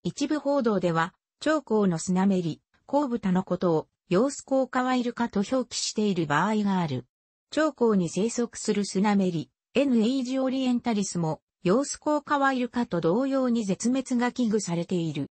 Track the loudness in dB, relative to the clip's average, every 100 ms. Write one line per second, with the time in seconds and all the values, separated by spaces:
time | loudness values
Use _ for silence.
0 | -6 -4 -2 0 0 2 2 2 0 0
1 | -2 _ _ _ 0 0 0 2 2 0
2 | -2 2 2 2 -2 -8 _ _ -2 -2
3 | 0 -2 0 0 0 -2 0 0 -2 _
4 | _ 2 2 -2 -2 0 0 -2 0 0
5 | -2 -2 -2 -2 -2 -2 -2 -6 -4 -2
6 | 0 0 0 2 2 0 0 0 0 -4
7 | -8 _ _ _ _ 0 0 2 2 2
8 | 0 -2 -2 -2 -6 -4 -2 -2 -2 0
9 | 2 2 2 -2 -6 _ _ 0 2 2
10 | 2 0 -2 -2 -2 0 0 -2 -2 -2
11 | -2 -2 -4 -4 _ _ 0 2 0 -4
12 | -2 -2 0 0 2 0 -2 -2 -2 0
13 | 2 2 0 0 0 0 -2 -2 0 0
14 | 0 0 0 0 0 0 -2 -4 -2 -2
15 | -2 -4 -8